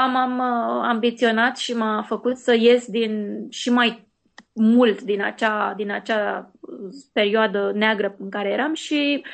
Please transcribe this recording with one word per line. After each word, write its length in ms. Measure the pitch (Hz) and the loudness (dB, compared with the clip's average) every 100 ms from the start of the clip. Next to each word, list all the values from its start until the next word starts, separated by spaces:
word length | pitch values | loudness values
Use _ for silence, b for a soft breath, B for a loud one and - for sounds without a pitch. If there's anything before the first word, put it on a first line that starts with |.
| 262 | 4
m-am, 320 | 254 254 254 | 2 0 -2
uh, 460 | 254 240 226 240 233 | -2 -2 -2 -2 -2
ambiționat 680 | 226 233 233 240 226 247 247 | 0 -2 0 0 2 0 -2
și 160 | - | -6
m-a 300 | 233 220 214 214 | -4 -2 -2 -4
făcut 300 | 220 247 254 | -4 -4 -4
să 180 | - 233 | 2 4
ies 260 | 233 247 240 | 6 4 2
din, 580 | 220 220 214 208 214 226 | -4 -2 -4 -6 -8 -10
și 200 | - 254 | -6 0
mai 380 | 240 233 233 _ _ _ - _ | 2 2 -2 _ _ _ -20 _
mult 480 | 226 220 240 240 202 | 0 4 6 6 2
din 200 | 190 202 | -2 -2
acea, 500 | 202 220 220 214 202 202 | -2 -2 -2 0 -4 -4
din 140 | 208 | -6
acea, 600 | 208 - 220 202 190 185 _ | -6 -2 -2 -2 -4 -8 _
uh, 180 | - - 190 277 - | -18 -14 -14 -16 -8
perioadă 580 | 233 208 220 220 202 202 208 | -2 2 4 2 2 -2 0
neagră 400 | 214 208 202 196 | 0 0 -2 -4
în 100 | 196 | -10
care 200 | 208 196 | -6 -4
eram 240 | 208 294 | -2 -2
și 500 | 320 - 302 285 285 B | -4 -2 -2 0 -2 B